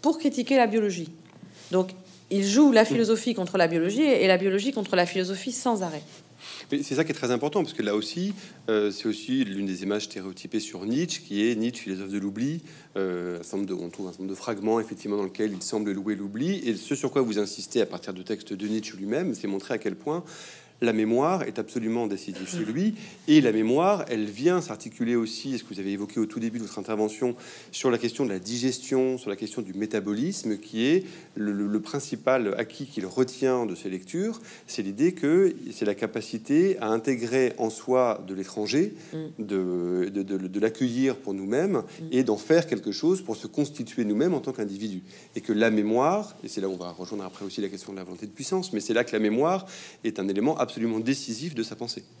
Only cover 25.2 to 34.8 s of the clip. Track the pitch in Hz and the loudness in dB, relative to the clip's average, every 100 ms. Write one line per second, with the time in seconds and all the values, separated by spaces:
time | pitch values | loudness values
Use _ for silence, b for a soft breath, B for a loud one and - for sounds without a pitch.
25.2 | 113 - 139 127 - 98 98 98 101 117 | 2 -4 -6 -6 -6 -6 -4 -4 -4 -2
26.2 | 107 - 113 117 104 - 95 107 107 - | -2 0 -4 -4 -8 -8 -4 0 0 2
27.2 | 123 123 B B B - 131 117 117 - | -2 -2 B B B 0 2 2 0 0
28.2 | 131 95 92 120 127 127 - 131 131 127 | -2 -2 -4 0 0 -2 0 2 2 0
29.2 | 107 98 107 - 95 95 107 107 98 104 | -6 -6 -6 -6 -6 -4 -2 -2 0 0
30.2 | 160 196 113 101 - 113 127 180 185 B | -2 -2 -4 -4 -4 0 4 4 2 B
31.2 | B - 104 101 104 107 - 143 - 113 | B -4 -2 0 0 -2 -2 -6 -4 -2
32.2 | - 131 107 117 113 - 135 - 92 107 | 2 2 2 -2 -4 -8 -8 -6 -4 0
33.2 | 127 - 135 127 113 107 98 92 92 165 | 0 2 2 2 0 -4 -6 -8 -6 -2
34.2 | 214 226 B B - - | -2 -4 B B -10 -6